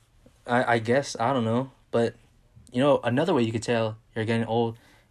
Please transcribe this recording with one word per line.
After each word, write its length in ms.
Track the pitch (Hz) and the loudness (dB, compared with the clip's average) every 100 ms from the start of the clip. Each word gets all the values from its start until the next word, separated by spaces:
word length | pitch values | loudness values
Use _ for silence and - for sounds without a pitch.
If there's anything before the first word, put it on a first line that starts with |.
| _ _ - _ - | _ _ -20 _ -2
I, 280 | 120 127 | 0 2
I 40 | 117 | 0
guess, 360 | 110 135 139 - | 2 0 0 -2
I 140 | 117 | 0
don't 100 | 135 | 0
know. 280 | 113 120 131 _ - | 0 0 -4 _ -4
But, 240 | 117 117 - _ _ _ - - | -2 -2 -4 _ _ _ -20 -8
you 80 | 123 | 0
know, 200 | 143 135 | 2 2
another 300 | 117 127 175 | 2 0 2
way 80 | 147 | 2
you 100 | 113 | 0
could 100 | 113 | -2
tell 360 | 117 120 110 110 _ | -2 -2 -2 -6 _
you're 100 | 113 | -6
getting 220 | 110 117 113 | -2 -2 -2
old 320 | 117 117 113 _ _ _ | -2 -2 -6 _ _ _